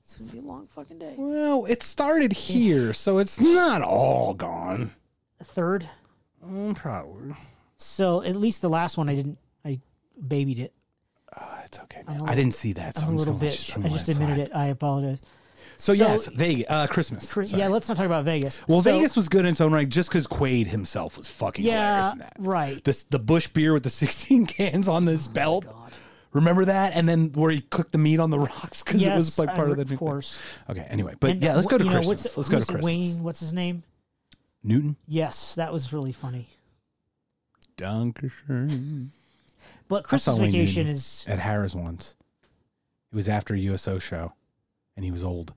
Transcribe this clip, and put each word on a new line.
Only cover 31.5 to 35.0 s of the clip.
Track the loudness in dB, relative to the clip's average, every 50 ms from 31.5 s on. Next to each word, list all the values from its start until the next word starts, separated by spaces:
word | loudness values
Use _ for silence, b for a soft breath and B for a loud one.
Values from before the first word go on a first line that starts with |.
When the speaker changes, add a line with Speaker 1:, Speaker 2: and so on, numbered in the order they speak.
| 4
Speaker 2:
let's | 4 4
Speaker 1:
what, | 4
Speaker 2:
go | 4 4
to | 4
Speaker 1:
you | 4
know, | 4
Speaker 2:
Christmas. | 4 4 2 0 -2 -4
Speaker 1:
what's, | -8 -6
Speaker 2:
Let's | -6 0 2
go | 2
to | 2
Speaker 1:
who's | 2
Speaker 2:
Christmas. | 0 -2 0 0
Speaker 1:
Wayne, | 0 0 0 -2 -2 -2 -4 -6
what's | -6 -8 -8
his | -8 -6 -4
name? | -4 -4 -4 -4 -6 -10 _ _ _ _ _ _ _ _ _ -20 _ _ _ _ _ -2
Speaker 2:
Newton? | 2 2 2 2 0 -4 _